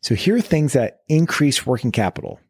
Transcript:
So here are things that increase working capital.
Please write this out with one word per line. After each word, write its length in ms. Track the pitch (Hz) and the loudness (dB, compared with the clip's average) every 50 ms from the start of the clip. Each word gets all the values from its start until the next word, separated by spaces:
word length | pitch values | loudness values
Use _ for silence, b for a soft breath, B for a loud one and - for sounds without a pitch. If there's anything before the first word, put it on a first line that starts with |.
So 140 | - - 120 | -2 -2 -2
here 220 | 104 - 185 214 240 | 0 2 0 0 0
are 40 | |
things 320 | 214 - - 156 151 143 - | 0 0 0 0 0 2 2
that 280 | 135 117 - - _ _ _ | 0 0 0 -4 _ _ _
increase 560 | 156 156 170 165 - - 147 147 131 - - | 2 2 2 2 0 0 2 2 0 0 -2
working 260 | 123 127 120 - 123 | -2 -2 -2 -2 -2
capital. 480 | 104 - 107 92 - - 50 50 50 - _ _ | -2 0 -2 -2 -4 -6 -12 -12 -14 -14 _ _